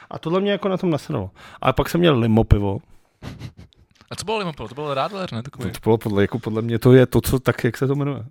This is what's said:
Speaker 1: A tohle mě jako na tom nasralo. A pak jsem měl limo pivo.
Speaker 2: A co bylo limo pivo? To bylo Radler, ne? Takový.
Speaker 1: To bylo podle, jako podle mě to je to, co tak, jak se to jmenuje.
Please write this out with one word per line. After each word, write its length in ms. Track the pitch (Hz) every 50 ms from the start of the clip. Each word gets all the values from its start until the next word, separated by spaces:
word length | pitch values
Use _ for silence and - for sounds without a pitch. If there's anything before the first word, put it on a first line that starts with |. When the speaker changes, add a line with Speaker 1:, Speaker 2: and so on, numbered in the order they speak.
| - -
Speaker 1:
A 100 | - -
tohle 220 | - 160 170 190
mě 100 | 196 202
jako 160 | 202 196 - 202
na 80 | 185
tom 120 | 175 - 175
nasralo. 400 | 156 135 - - 151 120 92 95 - - - - - -
A 120 | - 131 131
pak 160 | - 139 -
jsem 100 | - 170
měl 200 | 175 170 143 117
limo 240 | 117 113 110 110 110
pivo. 360 | - - 101 101 98 98 135 - _ - - _ _ _ _ - - - - - - - - - _ _ _ _ _ _ _ _ -
Speaker 2:
A 40 | -
co 100 | - -
bylo 120 | 190 226
limo 160 | 214 196 170 151
pivo? 140 | - 120
To 80 | 107 120
bylo 180 | 143 151 147 139
Radler, 400 | 135 143 170 208 196 185 - 123
ne? 100 | 113 120
Takový. 280 | 143 - - 117 90
Speaker 1:
To 80 | - - -
bylo 140 | 110 113
podle, 240 | 110 - 117 101 98 101
jako 160 | - - 113
podle 220 | - 117 110 110
mě 180 | 113 117 117 110
to 140 | - 127 123
je 120 | 131 127
to, 160 | - - 120
co 180 | - - - 127
tak, 240 | - - 117 - -
jak 140 | 120 -
se 100 | - 139
to 80 | 131 139
jmenuje. 280 | 143 139 143 139 117 110 131